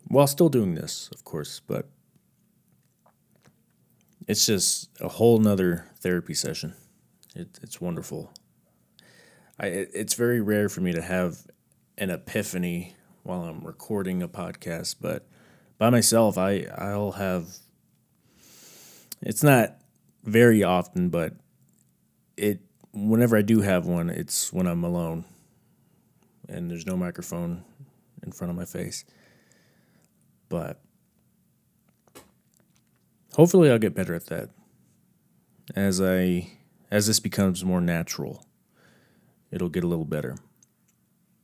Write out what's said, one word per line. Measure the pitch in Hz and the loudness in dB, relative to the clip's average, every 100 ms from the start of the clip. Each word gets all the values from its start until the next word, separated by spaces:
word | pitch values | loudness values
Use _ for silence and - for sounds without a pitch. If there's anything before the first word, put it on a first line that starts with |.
| - | 2
while | 131 139 | 4 4
still | 139 165 | 4 4
doing | 131 98 80 | 4 0 -4
this, | 78 - - | -8 -12 -14
of | - | -20
course, | - 80 73 - - | -12 -10 -10 -14 -8
but | - - _ _ _ _ _ _ _ _ _ _ _ _ _ _ _ _ _ _ _ _ _ _ _ - | -6 -6 _ _ _ _ _ _ _ _ _ _ _ _ _ _ _ _ _ _ _ _ _ _ _ -4
it's | 104 - | 0 2
just | 101 - - - - | 2 0 -4 -8 -10
a | 90 | -10
whole | - 117 113 | 4 6 6
nother | 107 98 92 85 - _ | 4 4 2 0 -6 _
therapy | 92 90 85 73 | -2 -2 -4 -6
session. | 76 78 78 - _ _ _ _ _ - | -6 -8 -10 -12 _ _ _ _ _ -18
It, | 87 - | -18 -18
it's | - - | -18 -10
wonderful. | 87 82 - 73 - - _ _ _ _ _ _ _ - - _ _ - | -8 -8 -10 -14 -14 -20 _ _ _ _ _ _ _ -20 -20 _ _ -8
I, | 101 | -6
it, | 90 95 | -4 -6
it's | - 107 | -8 -6
very | - 120 120 | -2 0 0
rare | 104 104 104 | 0 0 0
for | - | -2
me | 90 | -2
to | 85 | -4
have | 82 92 90 76 - _ _ _ _ - | -2 -2 -2 -6 -20 _ _ _ _ -8
an | 98 | -6
epiphany | 85 - 107 101 92 87 87 87 - _ _ | -6 -6 -6 -6 -4 -4 -6 -8 -18 _ _
while | - 90 | -10 -10
I'm | 82 82 | -10 -12
recording | 82 - - 104 95 92 | -16 -18 -8 -6 -4 -4
a | 87 | -6
podcast, | - 87 87 87 85 87 - | -8 -12 -10 -10 -8 -8 -8
but | 85 82 - _ - _ _ _ | -8 -8 -12 _ -20 _ _ _
by | 113 | 4
myself, | 120 104 113 110 95 | 4 4 4 4 2
I, | 95 101 - - | 0 -2 -4 -10
I'll | 98 101 104 | -6 -4 -6
have, | 90 98 90 82 - _ _ _ _ _ _ _ _ - - - - - - _ - | -4 -2 -2 -6 -16 _ _ _ _ _ _ _ _ -20 -20 -20 -20 -20 -20 _ -12
it's | - 107 | -8 2
not | 147 131 107 - _ _ _ _ | 4 6 4 -4 _ _ _ _
very | 110 113 120 110 | 0 6 8 8
often, | 90 90 - 90 90 | 6 2 0 -2 0
but | 85 80 - _ _ _ _ _ _ _ _ _ - | 0 -4 -8 _ _ _ _ _ _ _ _ _ -4
it, | 104 95 - _ _ | -2 -2 -10 _ _
whenever | 104 104 113 120 113 | -4 2 4 6 4
I | |
do | 104 113 | 4 4
have | 101 90 85 | 4 0 0
one, | 87 85 | -2 -2
it's | - 85 - - | -6 -6 -6 -4
when | 90 90 | -2 -2
I'm | 85 | 0
alone | 87 87 85 82 - - _ _ _ _ _ _ _ _ _ _ - | -2 -2 -4 -6 -12 -20 _ _ _ _ _ _ _ _ _ _ -14
and | 87 87 | -10 -8
there's | 85 82 | -8 -6
no | 92 | -4
microphone | 90 85 87 87 85 87 - _ - _ _ - | -4 -6 -10 -6 -6 -8 -12 _ -20 _ _ -18
in | - | -18
front | - 87 | -10 -8
of | 87 | -8
my | 87 | -8
face. | - - - - _ _ _ _ _ _ _ _ _ _ _ _ _ _ | -10 -10 -12 -16 _ _ _ _ _ _ _ _ _ _ _ _ _ _
But | 87 78 - _ _ _ _ _ _ _ _ _ _ _ _ _ - _ _ _ _ _ _ _ _ _ _ _ | -8 -8 -12 _ _ _ _ _ _ _ _ _ _ _ _ _ -20 _ _ _ _ _ _ _ _ _ _ _
hopefully | - 175 190 151 | 6 8 8 8
I'll | 117 | 6
get | 107 98 | 2 -2
better | 92 | -4
at | 85 - | -6 -6
that | - - - _ _ _ _ _ _ _ _ _ _ - 95 | -8 -8 -16 _ _ _ _ _ _ _ _ _ _ -10 -2
as | 98 92 | 0 2
I, | 95 92 92 90 87 - _ _ _ | 2 2 2 0 -4 -18 _ _ _
as | 104 107 | 0 2
this | 107 | 0
becomes | 101 - 95 87 | 0 0 0 0
more | 92 90 | 0 0
natural. | 87 82 85 - 71 - - _ _ _ _ _ _ _ _ _ _ | 0 -2 -4 -8 -8 -10 -18 _ _ _ _ _ _ _ _ _ _
It'll | - 90 | -6 -2
get | 90 87 | -2 -2
a | |
little | 85 78 | -2 -2
better. | 76 65 69 - _ _ _ _ _ _ _ _ _ | -6 -6 -10 -18 _ _ _ _ _ _ _ _ _